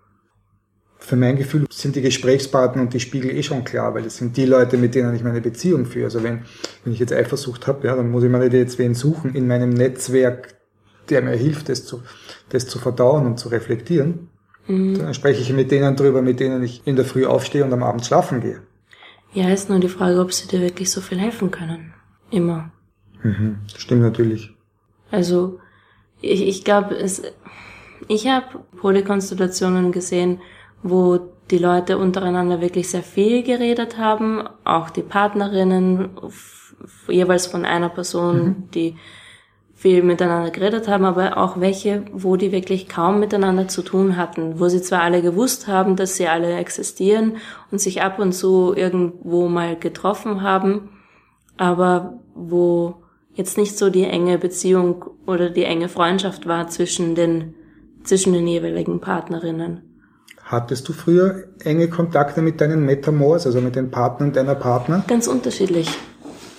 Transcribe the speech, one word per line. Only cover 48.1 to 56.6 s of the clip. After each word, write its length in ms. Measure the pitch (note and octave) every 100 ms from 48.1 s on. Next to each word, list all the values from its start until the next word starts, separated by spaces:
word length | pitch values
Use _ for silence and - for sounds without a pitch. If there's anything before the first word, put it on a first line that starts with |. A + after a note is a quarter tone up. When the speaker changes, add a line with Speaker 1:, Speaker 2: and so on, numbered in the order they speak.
| F#3+
Speaker 2:
und 140 | F#3+
zu 420 | F3+ F#3+ F#3 F#3 -
irgendwo 720 | F#3 F#3 F3 F3 F3 F3 F3
mal 280 | F3 E3+ E3
getroffen 640 | E3 - F#3 G#3 A3 G3
haben, 480 | G3 F#3+ F#3+ G#3 - - _ _ _ _ _ -
aber 600 | F3+ F3 F3+ F3 F3+ - -
wo 600 | E3 E3+ F3 F3 E3+ E3+ F3 _ _ _
jetzt 220 | - F#3 -
nicht 180 | G3 G3+
so 100 | G3
die 140 | F3+
enge 320 | F#3+ E3+ F3+ F3
Beziehung 640 | F3 - F#3 F#3 F3+ F3 - - -
oder 220 | F3 F3
die 140 | F3
enge 240 | F3 E3 F3
Freundschaft 580 | F3+ E3+ F#3+ G3 F#3+ E3+
war 220 | E3+